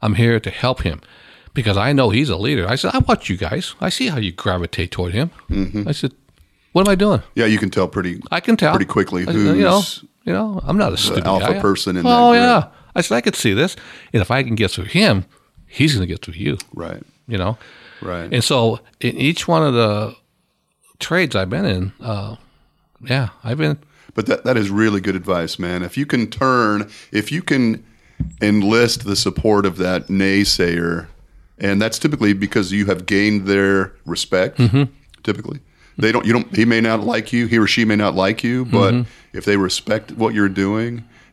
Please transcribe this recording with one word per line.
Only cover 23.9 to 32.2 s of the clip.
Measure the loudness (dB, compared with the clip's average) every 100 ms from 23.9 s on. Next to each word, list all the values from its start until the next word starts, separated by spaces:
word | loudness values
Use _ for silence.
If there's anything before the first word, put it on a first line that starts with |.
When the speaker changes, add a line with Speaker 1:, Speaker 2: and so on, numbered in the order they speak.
| _ -10
Speaker 2:
But | -4 -2
that, | 0
that | 2 0
is | 2
really | 2 2 2
good | 0 -2
advice, | -2 -2 -2 -6
man. | -4 -4
If | -4 -6
you |
can | -2 -2 -2
turn, | 0 2 4 2 0 -2 -12 -6
if | -4 -2
you | -4
can | -2 0 2 -2 -8 _ _ -8 -8 -2
enlist | 2 2 4 4 4 0
the | -2 -2
support | -2 0 2 4 2
of | 0
that | -2 -2 -2
naysayer, | 0 2 2 2 2 0 0 -2 -4 -8 -18 -20 -20 -20 -6
and | -2 0
that's | 0 -2
typically | -2 0